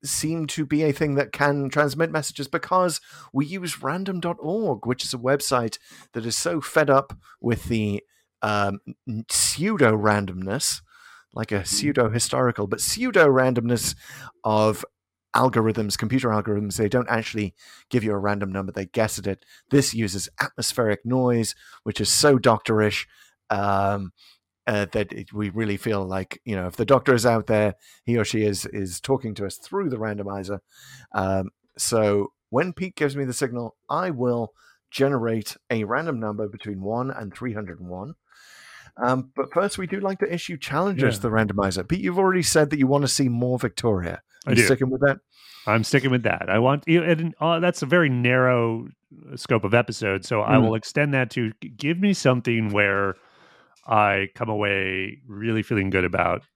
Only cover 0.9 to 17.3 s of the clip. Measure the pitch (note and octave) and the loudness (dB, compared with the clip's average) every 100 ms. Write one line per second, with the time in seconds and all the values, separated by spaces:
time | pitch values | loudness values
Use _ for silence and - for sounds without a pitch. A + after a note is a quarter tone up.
0.9 | C#3 D#3 C#3 C#3 - D3 C#3+ C#3 D3 D3 | 2 0 0 -2 2 2 2 0 2 0
1.9 | C3 E3 D#3 C#3+ - C3+ E3 - F#3 F3+ | 2 0 0 -6 -8 -6 -6 0 2 2
2.9 | D3 - - - C3 D3 F#3+ F3+ - C3 | -2 -10 -20 -6 -2 -2 -4 -8 -6 -6
3.9 | E3+ F#3+ F#3 E3+ E3+ D3+ G#3 G#3+ A2+ A2+ | -4 -4 -4 -4 -4 -4 -2 0 -2 -2
4.9 | B2+ - C3 B2 C#3 - B2+ A2+ - _ | -4 -4 -4 0 0 2 0 0 -6 _
5.9 | - - A#2 A2+ A2 E3+ E3+ - - D3 | -20 -12 -8 -4 -4 -2 -4 0 2 6
6.9 | C3+ C3+ - _ - A#2 A#2 - A#2 G#2+ | 4 4 -12 _ -8 -2 -2 0 0 0
7.9 | G2+ - _ _ _ G#2+ G#2 G2+ G2+ - | -2 -8 _ _ _ -2 0 0 -4 -12
8.9 | - - A2 A2+ - - - F3+ G#3+ B2+ | -16 -10 -10 -4 -2 0 0 -2 4 4
9.9 | G#2+ G#2+ G#2 G2 F#2 F#2+ A#2 - - _ | 4 4 2 0 -6 -6 -4 -4 -4 _
10.9 | _ - - _ - A2+ G2+ F#2+ - D3 | _ -20 -20 _ -10 -4 -4 -2 -2 0
11.9 | C3+ A2+ A#2 - B2+ B2+ A#2+ G#2 A2 - | 2 2 0 -2 0 0 0 -4 -2 -4
12.9 | - B3+ G3+ D3+ C3 B2+ A#2+ A#2 A#2+ - | -2 0 6 6 6 4 2 0 0 -2
13.9 | - - - - _ A2+ G#2+ G#2+ G#2 - | -8 -14 -20 -20 _ 0 4 4 2 -8
14.9 | _ _ _ _ G#2+ B2+ A2+ A2 A2 G#2+ | _ _ _ _ 2 2 4 2 0 -2
15.9 | - A2 C3 B2 G#2+ G#2 G#2 G#2 F#2+ G#2+ | -4 -2 -2 0 -2 -2 -4 -4 -2 0
16.9 | B2 A#2+ A#2 A2 | 0 0 -2 -2